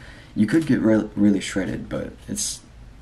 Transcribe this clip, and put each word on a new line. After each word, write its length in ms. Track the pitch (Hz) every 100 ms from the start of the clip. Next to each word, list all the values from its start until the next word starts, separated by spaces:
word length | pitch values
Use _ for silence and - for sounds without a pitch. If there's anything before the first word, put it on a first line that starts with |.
| - - - -
You 120 | 107
could 200 | 165 156
get 140 | 120
re-, 280 | 110 107 104 -
really 240 | 104 98
shredded, 480 | - 98 90 62 -
but 240 | - - - -
it's 340 | - - - - - - -